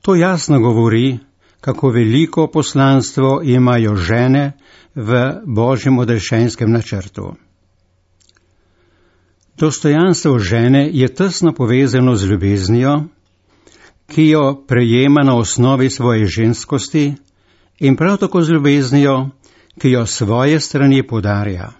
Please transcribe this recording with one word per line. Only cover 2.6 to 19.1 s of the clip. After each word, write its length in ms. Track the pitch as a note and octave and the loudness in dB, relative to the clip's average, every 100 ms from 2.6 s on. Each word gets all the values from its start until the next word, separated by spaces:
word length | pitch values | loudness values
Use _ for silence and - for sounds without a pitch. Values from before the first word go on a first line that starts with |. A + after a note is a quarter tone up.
| C#3+ C#3 C3+ C3+ A#2 - C3+ C3+ | -2 0 2 2 0 -2 -2 -2
imajo 540 | D3+ B2+ B2 A#2+ A2 G2+ | 0 2 2 0 0 -2
žene 560 | E2+ A2+ B2+ C#3 C#3+ - _ - _ | -2 -2 0 0 -2 -8 _ -20 _
v 460 | C#3 G#2+ B2 C3 F3 | -12 -4 -2 -2 -6
božjem 540 | G#3 G#2+ A#2 B2+ C3 B2+ | -6 -2 -2 -2 0 0
odrešenskem 720 | A#2+ A2+ - A2+ A#2+ - A2 | 0 -4 -2 -2 -2 -2 -2
načrtu. 640 | A#2 - G2+ F#2+ - F#2+ F2 _ _ _ _ _ _ _ _ _ _ _ _ _ _ _ _ _ _ _ _ _ - | -2 -4 -10 -10 -14 -14 -16 _ _ _ _ _ _ _ _ _ _ _ _ _ _ _ _ _ _ _ _ _ -4
Dostojanstvo 800 | D#3 - D3+ D3+ F3+ E3 D#3 B2+ | -4 0 0 2 2 0 0 0
žene 520 | F#2 A#2 A#2+ C#3 C#3+ | 0 0 2 2 2
je 160 | D3 B2+ | 0 -2
tesno 380 | - F#3+ - E3+ | 0 -4 0 -2
povezano 640 | - A#2+ B2+ C3+ B2+ B2+ A2+ | 0 0 0 2 2 2 2
z 100 | G2 | 0
ljubeznijo, 760 | G2+ G2 G2+ F#2 A#2 C3+ D3 D#3 _ _ _ _ _ _ _ _ _ _ | 0 0 -2 0 0 0 -2 -4 _ _ _ _ _ _ _ _ _ _
ki 220 | - D#3 | 2 2
jo 360 | D#3 C#3 C#3 - | 4 0 -2 -2
prejema 540 | B2 A#2+ A#2+ C#3 D3 | 0 2 2 4 4
na 140 | C3+ B2 | 4 2
osnovi 540 | G#2+ - B2 C3+ C3 | -2 0 2 2 0
svoje 360 | - A#2+ A2+ G2+ | -2 -2 0 -2
ženskosti, 880 | A2 A2+ A#2 - C#3 - D#3+ C#3+ C#3 _ _ _ _ _ _ | 0 -2 -2 -4 -6 -4 -2 -2 -4 _ _ _ _ _ _
in 180 | C#3 C3+ | 0 2
prav 200 | E3+ G3+ | 0 0
tako 260 | F#3+ F#3 | -2 0
z 80 | D#3+ | 0
ljubeznijo, 800 | E3 C#3+ C#3+ C3 C#3+ C#3 | 2 2 2 2 2 2